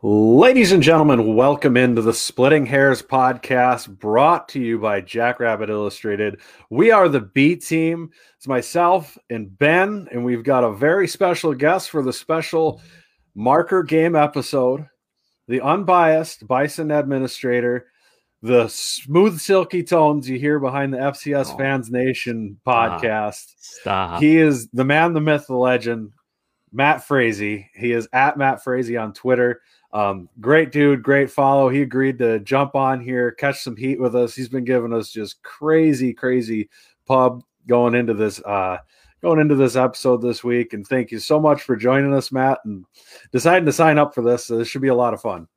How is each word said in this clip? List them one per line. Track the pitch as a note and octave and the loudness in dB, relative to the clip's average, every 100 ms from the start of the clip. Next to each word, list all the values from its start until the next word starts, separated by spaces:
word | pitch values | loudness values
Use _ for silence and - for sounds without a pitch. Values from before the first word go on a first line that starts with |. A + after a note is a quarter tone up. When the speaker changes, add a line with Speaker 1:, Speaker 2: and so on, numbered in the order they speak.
Speaker 1:
Ladies | A2 G#2+ A2 A#2+ A#3+ C4 G3+ | 2 4 6 8 8 6 4
and | F#3+ | 4
gentlemen, | C#3 D#3+ D3+ B2+ A2 | 4 4 4 4 2
welcome | A2 C3 C#3+ C#3+ B2 | 2 2 2 2 2
into | B2+ A#2 | 2 2
the | A2 | 0
Splitting | A2 - - B2+ D3+ | -2 -6 0 2 2
Hairs | B2+ C#3 C#3 B2+ | 2 2 2 2
podcast, | - C3 B2+ B2 - C3 B2 A#2+ - F#2+ | -2 0 0 -2 -2 0 2 0 -6 -12
brought | G#2+ A2 D3 E3+ - | -2 2 4 2 -2
to | C#3 | -8
you | A#2+ A2+ | -4 -4
by | G#2+ G2+ | -2 -4
Jackrabbit | F#2 A2+ A#2+ B2 A#2+ G#2+ G#2 | -6 -4 -2 -2 -2 -2 -4
Illustrated. | G#2+ G#2 - A2 G2+ G#2+ G2 - - _ | -4 -6 -6 -6 -4 -4 -6 -20 -20 _
We | A#2 G#3+ | 2 4
are | G#3+ F3+ | 6 4
the | C#3 | 2
B | G2+ - C#3+ F3 | -2 0 2 0
Team. | - D#3+ D#3+ E3+ E3 _ _ _ | -4 -2 -2 -4 -10 _ _ _
It's | C3 | -6
myself | B2+ A#2+ E3+ F3 F#3 D3+ - _ | -4 -2 0 2 0 -2 -20 _
and | A#2 G#2 F#2+ | -12 -12 -2
Ben, | C#3+ F3 F#3+ G#3 E3+ | 2 2 0 -4 -10
and | A#2+ | -6
we've | B2 A#2+ | -4 -4
got | A#2 C3 | 0 0
a | A#2+ | 0
very | G#2 C#3+ F#3+ F3 | 0 0 0 -2
special | - F#3+ E3+ E3 | -2 -2 0 -4
guest | C#3 D3 F#3 - | -2 0 0 -4
for | D#3+ | -4
the | C3 | -4
special | A#2+ - D#3+ D#3 E3 D#3+ - - - _ _ _ | -6 -6 -6 -2 -2 -2 -4 -18 -20 _ _ _
marker | G2 A2+ D3+ E3+ F#3 | -6 2 2 2 -2
game | D#3 D#3+ E3 E3 | 0 0 2 2
episode, | D3 D3 B2 C#3+ B2+ C#3 D3+ _ _ _ _ _ - | 0 -2 -4 -2 0 -2 -8 _ _ _ _ _ -6
the | B2+ | -4
unbiased | C3 F3 F#3 F3+ E3 D#3 D#3+ - G#2+ | 0 -2 2 4 4 2 0 -12 -4
Bison | B2+ D3 D3 D#3 | -2 -2 -4 -2
administrator, | D3 C#3 C3+ C3 - C3 B2 A#2+ B2 B2 _ _ _ _ _ | -2 0 -4 -4 -6 -2 -2 0 -4 -8 _ _ _ _ _
the | A2 B2 A2+ | 2 2 2
smooth, | - - - C3 D#3 G#3 E3 | -4 -10 -10 -2 2 2 0
silky | - F#3+ F3 F3+ | 0 0 0 -6
tones | E3+ E3+ D3+ D3 B2+ | -2 2 2 0 -4
you | B2+ | -4
hear | C#3+ D3 | -2 -2
behind | C3+ C#3 C#3 | -2 -4 -4
the | C3 | -4
F | C#3 C#3 | -4 -6
C | C#3+ | -6
S | C#3 C3 | -4 -4
Speaker 2:
Oh. | - | -4
Speaker 1:
Fans | C3+ C3+ A2+ | -4 -4 -4
Nation | B2 C3 B2 B2 A#2 G#2+ G2+ | -2 -2 -4 -6 -8 -10 -10
Speaker 2:
Stop. | - A#2+ A2+ F2 | -2 0 0 -2
Speaker 1:
podcast. | A#2 G#2+ G#2 G#2 - _ | -4 -4 -6 -10 -20 _
Speaker 2:
Stop. | - - G2 G2 F#2 E2+ | -20 -12 -4 -2 -2 0
Speaker 1:
He | D3+ D#3+ | 4 6
is | D#3 C3+ A2+ | 4 2 -4
the | A#2+ C3 | -4 0
man, | D3 E3+ | 2 2
the | E3 | 0
myth, | D3+ D3 D3 | 0 -2 -2
the | B2+ | -2
legend, | B2+ B2 A2+ A#2 G#2 _ _ _ _ _ _ | 0 0 -2 -8 -10 _ _ _ _ _ _
Matt | A2 C#3+ C#3+ | -2 0 0
Frazee. | - C#3 A#2 G2+ G#2 G#2 G2 | -2 0 0 -2 -6 -8 -12
He | - A#2+ | -8 -4
is | A#2 A2 | -4 -4
at | B2+ C#3+ C#3+ | 0 0 0
Matt | C3+ B2 | -2 -2
Frazee | - B2+ A#2+ A#2+ | -4 -4 -4 -6
on | A2 | -8
Twitter. | G2+ B2+ B2 B2 A#2+ _ _ _ | -8 -2 2 0 -2 _ _ _
Um, | G#2+ G2+ G2 F2 - | -4 -2 -4 -12 -10
great | A2 D#3 D3+ | 2 2 2
dude, | D3 C#3+ C3+ | 2 2 2
great | A#2 C#3 C3+ | 2 2 2
follow. | - C#3 C#3 C3+ | 0 2 4 2
He | C3+ | 0
agreed | C3+ B2 C3+ B2 | -2 -2 -2 0
to | A#2+ A2 | -2 -2
jump | G2+ C3+ C#3 C#3 | -2 -2 0 0
on | C3+ C3 | -2 -2
here, | A#2+ B2+ A#2+ | -6 -4 -4
catch | A2+ C#3+ C#3 | -2 -4 -4
some | - | -10
heat | A2 C3 B2+ | -8 -6 -4
with | B2+ | -2
us. | A#2+ A#2+ B2+ | -2 -2 -6
He's | B2 | -10
been | C3 | -8
giving | A#2+ B2+ A#2 | -2 -2 -2
us | A#2 G#2 | -6 -6
just | A2 G#2 - | -12 -14 -14
crazy, | - - D3+ D#3+ D#3+ C3+ B2+ | -20 -10 0 2 2 0 -2
crazy | A2+ B2+ B2+ A2+ A2 G#2 _ _ _ _ | -4 -2 -2 -2 -6 -8 _ _ _ _
pub | C3 B2+ A#2+ _ _ - | 2 2 -2 _ _ -2
going | A#2+ A#2+ A#2+ | 2 2 0
into | A#2 | -2
this, | G#2 G#2+ - | -2 -2 -4
uh, | G2+ G2+ F#2 F2+ _ _ _ _ | -6 -4 -4 -6 _ _ _ _
going | E3+ D#3+ | 0 2
into | D3+ C#3 | 2 4
this | C3 | 2
episode | B2 B2+ - C3+ B2 | 2 -2 0 0 0
this | A#2+ A2+ | 0 -4
week. | A#2+ A#2+ A#2 | -2 -2 -4
And | G#2 G2+ | -8 -4
thank | C3 A#2 | -4 -4
you | A2+ | -8
so | - D3+ | -2 2
much | D#3 C#3+ | 2 0
for | - | -2
joining | A#2 A#2 C3+ C#3 | -2 0 0 2
us, | C#3 B2 | -2 -2
Matt, | C3 C3 C3 | -2 0 -2
and | A2 G2+ F2+ _ _ - - | -6 -14 -16 _ _ -20 -6
deciding | B2+ D#3+ F3+ D#3+ | 0 2 2 2
to | |
sign | C3+ D#3+ D3+ | 2 4 4
up | D3 | 2
for | - | 0
this. | A#2 A#2+ | 0 -2
So | - A#2 | -2 -6
this | A#2 | -4
should | C3+ | -4
be | C3+ | 0
a | |
lot | B2 A#2+ | 2 0
of | G#2+ | -2
fun. | A2+ F2+ E2 | -8 -8 -12